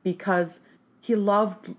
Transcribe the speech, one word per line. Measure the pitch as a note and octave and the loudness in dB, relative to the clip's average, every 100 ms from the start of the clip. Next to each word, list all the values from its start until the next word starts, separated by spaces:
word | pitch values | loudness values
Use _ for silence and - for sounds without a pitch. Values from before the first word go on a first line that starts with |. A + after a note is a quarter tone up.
because | F#3 F3+ - F3+ E3+ - - _ _ _ | -6 -4 0 0 0 -4 -14 _ _ _
he | - A3 | -2 0
loved, | G3+ G3+ G#3+ F#3 - | 2 2 2 -4 -14